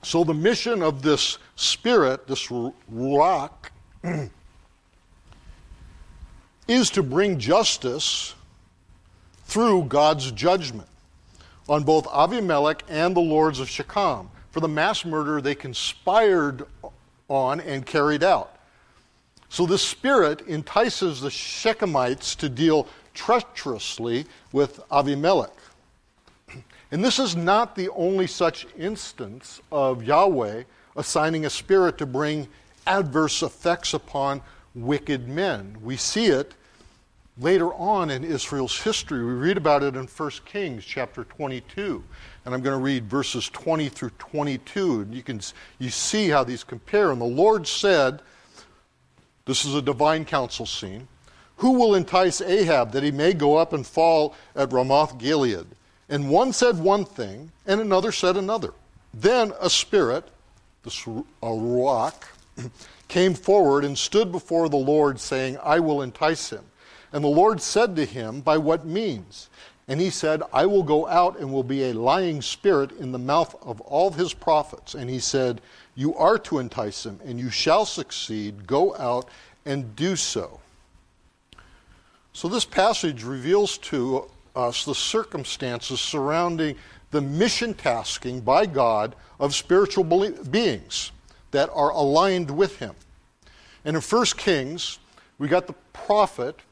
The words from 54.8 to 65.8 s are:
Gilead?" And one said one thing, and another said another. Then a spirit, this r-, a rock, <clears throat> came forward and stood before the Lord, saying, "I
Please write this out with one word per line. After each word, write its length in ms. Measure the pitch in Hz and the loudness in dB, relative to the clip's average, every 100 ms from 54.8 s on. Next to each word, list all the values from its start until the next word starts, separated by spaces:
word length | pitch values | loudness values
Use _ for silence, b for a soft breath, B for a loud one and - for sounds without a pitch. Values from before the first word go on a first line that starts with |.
| 127 139 151 127 | 4 4 4 -2
Gilead?" 480 | 117 156 131 98 87 - b b b | -2 2 2 0 -8 -20 b b b
And 200 | 143 143 | -4 2
one 240 | 156 262 | 4 4
said 260 | - 247 190 | 2 2 4
one 280 | 165 202 196 | 2 2 0
thing, 460 | - 107 101 160 _ | -6 -10 -10 -18 _
and 160 | - 202 | -2 -2
another 320 | 220 190 202 | 2 2 2
said 240 | - 185 185 | 0 0 0
another. 380 | 196 220 - - _ _ _ | 0 -4 -6 -12 _ _ _
Then 400 | 113 139 247 220 185 | 0 2 4 2 0
a 120 | 185 | 0
spirit, 580 | - - 208 135 135 - _ _ _ _ _ | 0 2 2 2 0 -6 _ _ _ _ _
this 260 | - - - | -14 -12 -10
r-, 160 | 113 - _ | -10 -10 _
a 120 | 117 | -6
rock, 760 | 113 117 123 127 127 127 - - - _ - | -4 0 2 2 2 0 -4 -20 -20 _ -16
<clears throat> 100 | 120 - B B _ | -14 -16 B B _
came 240 | 175 185 | 2 2
forward 500 | 175 - 202 165 139 | 2 4 6 6 4
and 140 | 143 139 | 2 -4
stood 340 | - 202 220 | 0 0 0
before 380 | 175 - 170 165 | -2 -2 0 2
the 80 | 147 | 0
Lord, 420 | 135 151 147 127 | 2 4 4 2
saying, 380 | - 131 131 135 | -4 -4 -4 -6
"I 180 | - 156 | 0 2